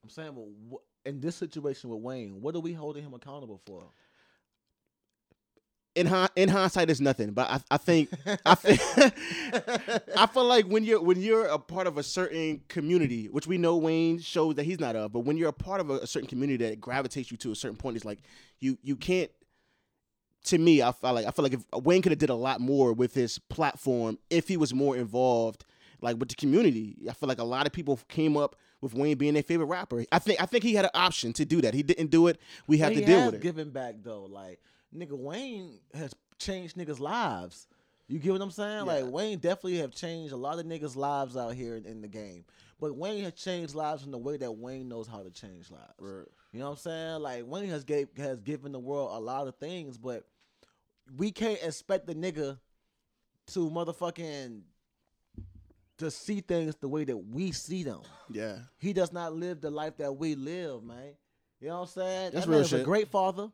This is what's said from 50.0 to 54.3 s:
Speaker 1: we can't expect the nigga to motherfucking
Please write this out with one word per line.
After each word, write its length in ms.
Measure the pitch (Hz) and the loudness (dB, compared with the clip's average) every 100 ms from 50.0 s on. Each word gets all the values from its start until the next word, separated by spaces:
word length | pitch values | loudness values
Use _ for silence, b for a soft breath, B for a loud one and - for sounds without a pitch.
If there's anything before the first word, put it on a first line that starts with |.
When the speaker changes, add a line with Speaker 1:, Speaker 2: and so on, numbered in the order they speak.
| 123 117 - _ _ _ _ _ _ _ _ 131 | -10 -10 -12 _ _ _ _ _ _ _ _ -4
Speaker 1:
we 160 | 202 | -4
can't 300 | - 220 208 | -2 -2 -2
expect 460 | 165 151 - 190 190 | -4 -8 -4 -4 -2
the 80 | 156 | -6
nigga 420 | 180 156 139 135 _ _ _ _ _ _ _ _ - | -6 -4 -6 -8 _ _ _ _ _ _ _ _ -10
to 220 | - 160 | -4 -2
motherfucking 920 | 170 170 165 175 165 165 | -2 -6 -4 -6 -6 -10